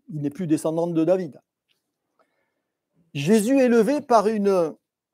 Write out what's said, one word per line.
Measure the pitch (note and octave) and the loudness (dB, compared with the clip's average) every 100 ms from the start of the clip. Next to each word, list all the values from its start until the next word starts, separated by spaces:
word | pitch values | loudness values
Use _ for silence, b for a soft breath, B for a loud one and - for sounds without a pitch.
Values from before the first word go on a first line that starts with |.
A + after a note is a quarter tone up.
| - | -14
il | D3+ | -8
n'est | C#3+ | -8
plus | C#3+ E3+ | -6 -4
descendant | D#3 D#3+ E3 F3 | -2 -2 -4 -2
de | D#3+ | -2
David. | D#3+ F#3 D#3+ - _ _ _ _ _ _ _ _ _ _ _ _ _ _ _ _ _ C#3+ | 0 0 -2 -14 _ _ _ _ _ _ _ _ _ _ _ _ _ _ _ _ _ -6
Jésus | D3 A3 G#3 C#4 | 0 2 2 2
élevé | B3 A#3 G#3+ D4 | 4 4 2 -2
par | - A3+ G3+ | 2 2 2
une | A3 G3+ F#3+ D#3 - _ _ _ | 0 0 0 -2 -6 _ _ _